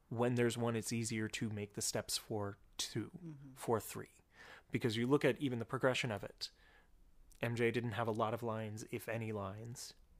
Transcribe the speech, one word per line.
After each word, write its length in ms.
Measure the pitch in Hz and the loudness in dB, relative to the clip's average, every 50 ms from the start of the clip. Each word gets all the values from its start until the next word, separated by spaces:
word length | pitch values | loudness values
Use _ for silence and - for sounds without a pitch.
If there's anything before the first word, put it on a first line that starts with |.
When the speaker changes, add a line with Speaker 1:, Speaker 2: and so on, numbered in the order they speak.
| _ _ | _ _
Speaker 1:
when 260 | 123 113 120 123 123 | 0 2 2 4 4
there's 240 | 120 120 120 117 120 | 4 4 4 4 2
one, 160 | 117 117 117 | 0 0 0
it's 180 | 113 107 - 120 | 0 0 0 0
easier 360 | 113 113 110 117 110 110 107 | 0 0 0 0 0 -2 -2
to 220 | - - 123 113 | -2 -2 -2 -2
make 240 | 107 104 104 101 - | -2 -4 -6 -6 -6
the 80 | - 107 | -4 -4
steps 360 | - - 117 104 - - - | -2 -2 -2 -2 -2 -4 -4
for 400 | - - 113 107 101 101 104 - - - - - | -4 -4 -4 -2 -2 -4 -4 -8 -14 -14 -8 -6
two, 340 | - - - 120 104 - - | -6 -4 -2 -4 -4 -4 -8
Speaker 2:
Mm-hmm. 380 | - 180 165 151 139 139 139 131 | -12 -12 -12 -12 -12 -14 -16 -14
Speaker 1:
for 240 | 131 - - 117 104 | -8 0 2 2 2
three. 300 | - - - 107 - - - - - _ _ - - - - - - - - | 2 -2 -6 -8 -10 -10 -14 -20 -20 _ _ -20 -20 -18 -18 -20 -8 -4 -2
Because 240 | 131 - 123 104 | 0 2 2 2
you 100 | 113 120 | 2 4
look 180 | 123 143 143 - | 6 6 6 6
at 140 | 143 117 - | 4 4 4
even 200 | 151 135 123 117 | 0 0 0 -2
the 40 | 110 | -2
progression 460 | - - 127 - 131 123 - - 123 | -2 -2 2 4 4 4 4 2 0
of 140 | 107 98 - | -2 -2 -4
it. 260 | - - - - - - - - - - - - - - - - - - - - - - - - | -6 -8 -8 -10 -10 -10 -16 -20 -20 -20 -20 -20 -20 -20 -20 -20 -20 -20 -20 -20 -20 -8 -4 -2
M 120 | 117 117 | 0 2
J 160 | 113 120 117 | 4 4 4
didn't 220 | 113 123 117 120 107 | 4 2 0 0 0
have 160 | 113 117 113 | 0 0 0
a 40 | 110 | 2
lot 220 | 110 113 107 117 | 2 2 2 2
of 80 | 107 117 | 0 -2
lines, 420 | 117 110 110 110 107 104 110 117 - | -2 -2 -2 -4 -4 -6 -8 -8 -6
if 180 | - 117 - - | -6 -6 -4 -4
any 220 | 110 113 113 110 | -4 -2 -2 -2
lines. 640 | 110 104 98 95 98 107 113 117 117 - - - - - - - - - | -2 -2 -4 -4 -6 -8 -10 -10 -10 -10 -12 -12 -14 -18 -20 -20 -20 -20